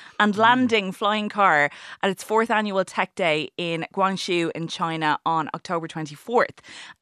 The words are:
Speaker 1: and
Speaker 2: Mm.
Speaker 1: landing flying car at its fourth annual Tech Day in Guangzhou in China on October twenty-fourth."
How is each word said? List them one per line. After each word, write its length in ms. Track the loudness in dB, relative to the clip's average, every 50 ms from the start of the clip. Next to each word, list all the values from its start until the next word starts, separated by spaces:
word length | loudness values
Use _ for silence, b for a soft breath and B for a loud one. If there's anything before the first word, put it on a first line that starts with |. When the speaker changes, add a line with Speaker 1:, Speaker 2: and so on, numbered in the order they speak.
| B B B B
Speaker 1:
and 140 | 2 2 4
Speaker 2:
Mm. 40 | 4
Speaker 1:
landing 540 | 6 6 6 6 4 4 2 2 2 0 -4
flying 360 | -2 0 0 0 0 -2 -2
car 400 | 0 2 4 4 6 4 4 2 B B B B B B B
at 80 | -2
its 140 | -2 -2 -4
fourth 260 | 0 2 2 2 2
annual 360 | 2 0 0 0 0 -2 -2
Tech 280 | -2 -2 -4 -4 -4 _
Day 360 | -2 0 0 0 0 -2 -6 -6 -6
in 260 | -6 -4 -4 -4 -6 -6 -2
Guangzhou 560 | 0 0 0 0 -2 -4 -2 0 0 0 -2 -2
in 120 | -6 -8
China 520 | -8 -6 -6 -4 -4 -4 -2 0 0 0 0 -2
on 240 | -2 -2 -2 -2 -4 -8
October 360 | -10 -8 -6 -6 -6 -6 -6
twenty-fourth." 720 | -8 -8 -8 -10 -10 -14 -8 -2 2 2 2 2 -2 _ -20 B B B B B B B